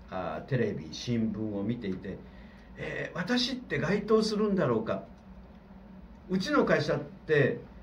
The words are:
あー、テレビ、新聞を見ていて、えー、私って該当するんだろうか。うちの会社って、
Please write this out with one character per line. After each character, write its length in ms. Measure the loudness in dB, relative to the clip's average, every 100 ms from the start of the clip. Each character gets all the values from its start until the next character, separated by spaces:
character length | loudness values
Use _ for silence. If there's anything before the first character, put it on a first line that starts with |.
| -10
あ 320 | -6 -6 -6 -2
ー、 20 |
テ 120 | 0
レ 140 | 2
ビ、 160 | -2 -6
新 400 | -8 -2 0 2
聞 260 | 0 -4 -2
を 60 |
見 140 | -2 -2
て 100 | -2
い 80 | -4
て、 220 | -6 -10 -12 -18 -18 -18 -16 -10
え 340 | -8 -6 -6
ー、 40 | -4
私 360 | 0 2 0
っ 20 | -4
て 240 | -4 -2
該 240 | 2 2
当 180 | 4 4
す 140 | 4 2
る 160 | 2
ん 20 | 4
だ 120 | 4
ろ 100 | 2
う 80 | 0
か。 200 | -4 -4 -18 -20 -18 -18 -20 -20 -20 -18 -18 -18 -14 -2
う 80 | 0
ち 140 | 2
の 140 | 4 6
会 180 | 6
社 140 | 4 0
っ 20 |
て、 600 | -2 -8 2 6 6 2 -8 -18